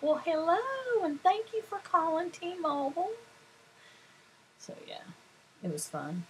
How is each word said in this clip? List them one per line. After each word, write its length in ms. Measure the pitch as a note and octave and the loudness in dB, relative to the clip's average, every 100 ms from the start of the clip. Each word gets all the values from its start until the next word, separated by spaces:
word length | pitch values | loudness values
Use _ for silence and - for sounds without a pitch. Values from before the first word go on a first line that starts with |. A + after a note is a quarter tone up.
Well, 200 | D4 D4+ - | 4 2 4
hello, 340 | D#4+ D#4+ F4+ B4 C5+ C5 A#4 | 0 4 4 2 -2 2 2
and 180 | F4 C#4+ | 2 4
thank 300 | F#4 G4+ A4 | 4 4 2
you 80 | A4 | -6
for 180 | A4 G4+ | -6 -8
calling 500 | - F4 E4 D#4+ F4+ | 2 2 4 2 0
T-Mobile. 840 | - F4 F4+ D#4+ C#4+ C#4 D4 F#4 A4+ - - - - - - - - - - - - - _ | -4 -8 -2 -2 0 -2 0 -2 -4 -12 -20 -20 -20 -20 -20 -20 -20 -20 -20 -20 -20 -20 _
So, 140 | - - - | -16 -14 -12
yeah, 160 | - - F3+ - - - - | -14 -14 -20 -20 -20 -20 -10
it 80 | F3+ | -6
was 160 | D3+ - | -6 -6
fun. 380 | D#3 C#3+ F3 E3+ | -6 -6 -6 -8